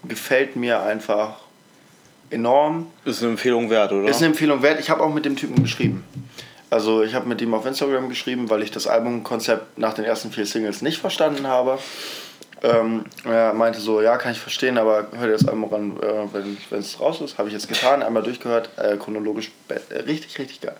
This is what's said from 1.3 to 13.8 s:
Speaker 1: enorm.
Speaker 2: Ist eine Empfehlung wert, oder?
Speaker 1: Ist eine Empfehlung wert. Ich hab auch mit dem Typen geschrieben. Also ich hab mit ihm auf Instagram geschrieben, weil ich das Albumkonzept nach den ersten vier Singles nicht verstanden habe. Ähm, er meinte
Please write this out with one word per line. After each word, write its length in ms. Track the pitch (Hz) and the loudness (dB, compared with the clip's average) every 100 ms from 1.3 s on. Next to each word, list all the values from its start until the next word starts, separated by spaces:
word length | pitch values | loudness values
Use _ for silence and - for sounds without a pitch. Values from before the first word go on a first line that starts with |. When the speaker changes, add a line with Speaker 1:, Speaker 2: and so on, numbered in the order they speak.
| - - _ _ _ _ _ - _ - | -6 -20 _ _ _ _ _ -20 _ -10
Speaker 1:
enorm. 560 | 120 117 135 151 165 165 - | -2 4 4 4 0 -6 -8
Speaker 2:
Ist 180 | - 110 | -6 -2
eine 100 | 117 | -2
Empfehlung 380 | 113 127 120 117 | 0 2 2 4
wert, 200 | 110 101 | 4 4
oder? 180 | 98 104 | 2 2
Speaker 1:
Ist 100 | 139 | 4
eine 80 | 165 | 2
Empfehlung 360 | 151 156 139 | 4 2 4
wert. 160 | 139 156 | 4 2
Ich 100 | 143 | 0
hab 100 | 160 | 2
auch 120 | 156 | 2
mit 120 | 151 | 0
dem 100 | 147 | -2
Typen 260 | 135 - 123 | -2 2 2
geschrieben. 400 | - - - - - - - - - - - | 2 2 0 -2 -8 -14 -14 -18 -20 -20 -2
Also 320 | 117 107 110 | 0 4 4
ich 120 | 110 | 2
hab 120 | 127 123 | 0 -2
mit 140 | 110 | -2
ihm 140 | 117 | 0
auf 120 | 110 120 | 0 -2
Instagram 420 | 135 139 135 127 | -2 0 0 -2
geschrieben, 420 | 123 - 123 113 | -6 -4 -4 0
weil 120 | 107 | 0
ich 80 | 107 | 0
das 160 | - - | -4 0
Albumkonzept 920 | 117 117 120 110 117 117 110 - - | 0 0 -4 -4 -4 0 -2 -2 -4
nach 160 | 110 | -4
den 100 | 107 | -2
ersten 260 | 107 110 113 | -2 -2 -4
vier 160 | 113 104 | -4 -2
Singles 360 | 117 107 101 | -2 -2 -2
nicht 160 | 135 170 | -4 -2
verstanden 480 | 196 185 156 143 139 | -4 0 0 0 0
habe. 300 | 127 127 135 - - - - - - - - | 2 2 -2 -6 -12 -12 -12 -16 -20 -20 -2
Ähm, 420 | 117 117 113 113 104 - | 2 4 4 -2 -6 -12
er 280 | 123 113 113 | 0 2 4
meinte 280 | 107 117 113 | 4 2 2